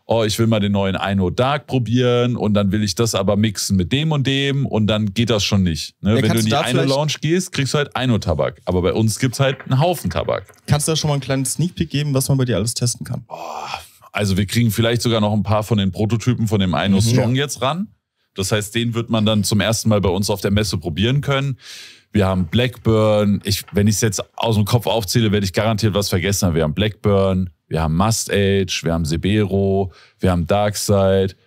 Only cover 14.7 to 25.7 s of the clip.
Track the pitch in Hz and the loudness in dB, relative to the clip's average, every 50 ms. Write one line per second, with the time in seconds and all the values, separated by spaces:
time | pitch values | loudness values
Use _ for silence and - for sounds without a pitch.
14.7 | 95 117 113 113 120 117 - 120 113 110 104 104 107 107 92 101 107 104 104 - | 2 2 0 0 0 0 0 0 0 2 2 0 0 0 0 0 0 0 0 0
15.7 | - 101 98 95 90 - 107 104 117 110 - 123 120 - 113 107 110 101 95 92 | 0 0 0 0 0 -2 -2 0 -2 0 0 0 0 0 0 0 0 0 0 0
16.7 | 80 71 90 101 98 101 110 113 120 127 - 113 127 135 143 143 - - 123 131 | 0 0 2 2 2 2 4 2 2 2 2 2 0 0 -2 -4 -4 -4 -4 -2
17.7 | 151 180 208 - - _ _ _ _ _ _ _ _ - 95 - 113 104 101 - | -2 -4 -6 -8 -10 _ _ _ _ _ _ _ _ -6 -4 -2 -2 -2 -2 -2
18.7 | - 117 120 120 113 117 113 - 117 110 107 107 110 107 98 - - 107 90 107 | -2 -2 -2 -2 -2 -4 -2 -2 0 0 2 2 2 2 2 2 0 0 2 0
19.7 | 117 - - 113 107 104 95 98 85 98 101 110 104 92 - 104 98 104 107 98 | 0 0 0 2 2 2 2 2 0 0 0 -2 -2 -2 -2 0 0 0 0 0
20.7 | - 90 - 90 78 82 101 120 135 147 135 143 139 135 139 139 127 - - - | -4 -6 -6 -6 -4 -2 0 0 0 0 0 0 -2 -2 -2 -4 -6 -8 -12 -18
21.7 | - - - - - - _ _ - 107 98 95 95 92 90 80 - 117 123 127 | -20 -20 -20 -20 -20 -20 _ _ 0 0 2 2 2 0 0 0 0 0 0 0
22.7 | - - - 117 110 107 107 107 107 104 107 101 101 90 - - 101 - - - | -2 -4 0 2 2 4 4 4 4 2 2 2 0 0 -2 -4 -4 -6 -6 -4
23.7 | - 98 104 110 104 - - 113 104 - - - _ - - 117 110 104 104 101 | 0 2 2 2 2 2 0 -2 -2 -4 -8 -10 _ -4 -2 0 2 2 2 2
24.7 | - 120 - - 101 117 - - - 123 113 107 98 104 101 92 - - 107 113 | 2 0 2 0 0 0 0 0 0 2 2 2 2 0 0 0 0 0 0 0